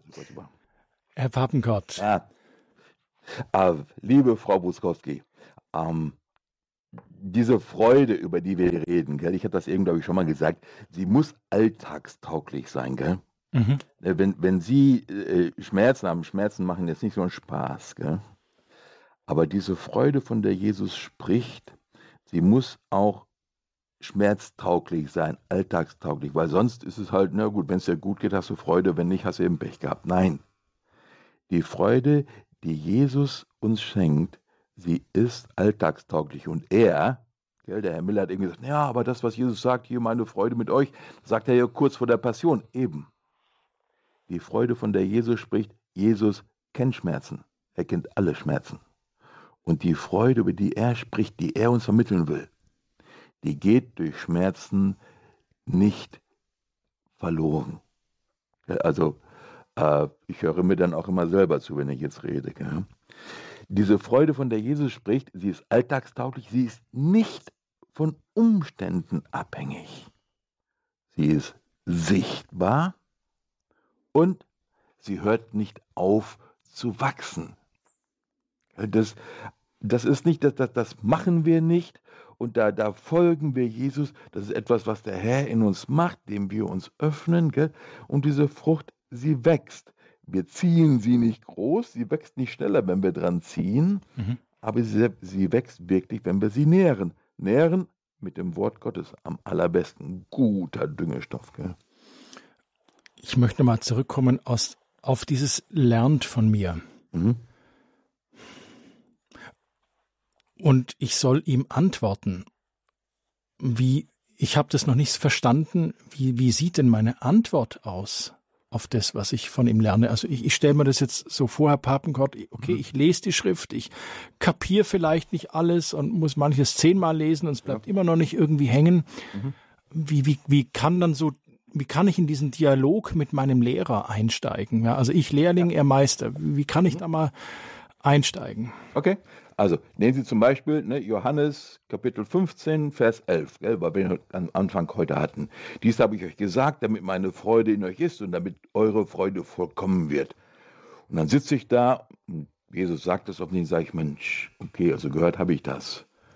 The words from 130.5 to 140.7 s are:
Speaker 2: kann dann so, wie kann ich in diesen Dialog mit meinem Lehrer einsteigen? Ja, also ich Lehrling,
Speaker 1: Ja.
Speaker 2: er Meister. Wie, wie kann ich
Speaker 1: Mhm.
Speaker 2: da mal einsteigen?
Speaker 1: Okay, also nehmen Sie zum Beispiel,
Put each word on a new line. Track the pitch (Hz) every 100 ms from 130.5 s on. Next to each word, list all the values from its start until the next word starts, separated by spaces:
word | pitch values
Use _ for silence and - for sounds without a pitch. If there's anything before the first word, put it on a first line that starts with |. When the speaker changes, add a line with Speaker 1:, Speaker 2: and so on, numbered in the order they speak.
| 143 123
Speaker 2:
kann | - 147 180
dann | 170
so, | 139 156 - _ _ _
wie | 156 131
kann | 147 196
ich | 180
in | 151
diesen | 147 147
Dialog | 120 147 135 135 208 - 160
mit | 143
meinem | 143 131 127
Lehrer | 120 - - 110 -
einsteigen? | 104 113 - 110 - 107 113
Ja, | 117 123
also | 120
ich | 175 -
Lehrling, | 147 170 175 175
Speaker 1:
Ja. | 165
Speaker 2:
er | 143
Meister. | 135 139 - - 143
Wie, | 156 143
wie | 143
kann | 160 180
ich | 165
Speaker 1:
Mhm. |
Speaker 2:
da | 170
mal | 160 156 - - - - - - _
einsteigen? | 143 143 - - - 107 120 - -
Speaker 1:
Okay, | 147 180 202 - - - -
also | 98 80 - -
nehmen | 110
Sie | 131
zum | 117 113
Beispiel, | 120 135 -